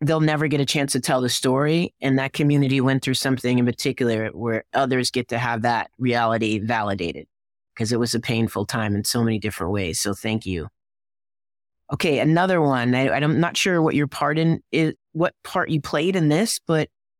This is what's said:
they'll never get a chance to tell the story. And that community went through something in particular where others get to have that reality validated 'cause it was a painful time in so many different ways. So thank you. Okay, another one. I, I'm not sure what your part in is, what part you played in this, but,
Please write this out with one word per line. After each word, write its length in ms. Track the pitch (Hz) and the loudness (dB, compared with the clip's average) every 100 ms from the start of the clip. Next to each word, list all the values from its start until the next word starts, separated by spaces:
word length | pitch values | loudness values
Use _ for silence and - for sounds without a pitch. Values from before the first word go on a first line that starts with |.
they'll 180 | 147 160 | 0 2
never 280 | 156 151 151 | 2 2 0
get 120 | 151 | 0
a 60 | 135 | 0
chance 260 | 156 139 | 0 -2
to 80 | 131 | -2
tell 220 | - 131 | 0 0
the 80 | 123 | 0
story. 640 | - 135 131 147 165 175 - | 0 0 2 2 0 -2 -2
And 160 | 135 131 | 0 0
that 160 | 135 | 0
community 480 | - 147 147 139 135 | 0 2 4 4 4
went 200 | 127 131 | 2 2
through 120 | - | 0
something 440 | 123 139 127 123 123 | -2 0 0 0 2
in 60 | |
particular 640 | 123 120 139 123 120 110 110 | 2 0 -4 0 0 0 -4
where 300 | 87 117 110 - | -6 -4 -4 -2
others 360 | - 135 127 123 | -2 0 0 0
get 180 | 127 123 | -4 -4
to 100 | 117 | -4
have 240 | 120 117 | -2 -2
that 280 | 120 113 - - | 0 -2 -4 -4
reality 640 | 127 120 117 113 110 107 | 0 2 2 0 0 -2
validated 680 | 110 117 104 95 85 69 - _ _ _ _ | -2 -2 -2 -4 -4 -8 -14 _ _ _ _
'cause 160 | - 110 | -6 -2
it 80 | 117 | 0
was 160 | 120 | 0
a 60 | 135 | -2
painful 460 | 131 113 113 98 101 | -2 0 0 -2 -4
time 280 | 120 104 | -4 -2
in 100 | 101 | -2
so 180 | - 123 | -2 0
many 160 | 113 110 | 0 0
different 340 | 107 - 87 | -4 -6 -4
ways. 260 | 101 90 78 | -2 -2 -4
So 140 | 101 | -4
thank 320 | 98 110 110 | -4 -4 -4
you. 240 | 95 87 76 _ _ _ _ _ _ _ _ _ _ _ - | -4 -6 -8 _ _ _ _ _ _ _ _ _ _ _ -10
Okay, 280 | - 180 131 | -2 0 2
another 400 | 143 160 190 180 | 4 4 4 2
one. 340 | 147 127 120 | 2 2 2
I, 160 | 123 135 | 2 2
I'm 280 | 120 147 151 | 2 2 2
not 180 | 170 - | 0 0
sure 240 | 196 175 | 0 2
what 140 | 160 | 2
your 120 | 139 143 | 0 -2
part 320 | - 147 156 | -2 -2 0
in 240 | 165 160 - | 0 0 -2
is, 220 | 147 156 - _ | -2 -2 -4 _
what 220 | 156 175 - | -2 -2 -4
part 240 | - 185 - | -8 -4 -2
you 100 | 156 | -2
played 380 | - 151 170 190 | -2 -2 0 2
in 140 | 151 | 2
this, 280 | 151 226 - - | 2 0 -4 -2
but, 220 | 156 - _ _ | -2 -2 _ _